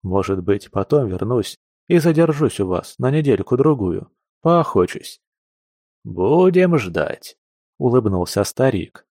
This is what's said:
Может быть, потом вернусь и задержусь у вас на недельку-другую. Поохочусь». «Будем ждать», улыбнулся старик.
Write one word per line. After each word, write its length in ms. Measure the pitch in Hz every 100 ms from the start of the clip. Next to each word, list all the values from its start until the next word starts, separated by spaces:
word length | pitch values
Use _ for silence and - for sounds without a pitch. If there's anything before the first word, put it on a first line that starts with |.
Может 400 | 92 98 95 95
быть, 260 | 90 101 -
потом 380 | 101 98 151 117
вернусь 500 | 90 104 120 - - _ _ _
и 100 | 170
задержусь 600 | 160 156 165 147 139 -
у 80 | 95
вас 280 | 90 - -
на 120 | 127
недельку-другую. 1000 | 151 143 107 - 127 151 139 92 85 - _ _ _
Поохочусь». 800 | 165 170 156 - 90 - - - _ _ _ _ _ _ _ _
«Будем 760 | 110 90 95 160 185 180 180 160
ждать», 600 | 92 82 73 - - _ _ _ _ _
улыбнулся 640 | 127 123 110 90 90 -
старик. 640 | 101 - 131 104 - - _